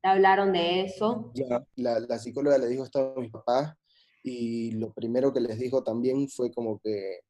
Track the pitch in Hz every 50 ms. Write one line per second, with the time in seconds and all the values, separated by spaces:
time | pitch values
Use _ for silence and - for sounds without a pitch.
0 | - 190 190 196 196 190 190 202 196 190 185 175 170 170 180 185 190 196 - -
1 | 214 220 240 226 - - - 127 135 123 123 120 - _ _ - 123 120 117 113
2 | 117 120 120 113 113 123 107 139 139 143 143 131 127 117 123 131 131 120 - 139
3 | 135 135 135 131 123 113 113 117 - - 120 131 147 156 - _ _ _ _ _
4 | _ _ _ _ _ 131 123 120 117 113 117 117 113 117 113 110 113 107 - -
5 | 117 113 120 127 131 139 131 131 117 110 107 110 127 127 131 131 127 - 113 120
6 | 120 131 127 139 143 135 - - 123 117 113 123 117 113 107 107 _ 107 107 101
7 | 98 95 92 90 _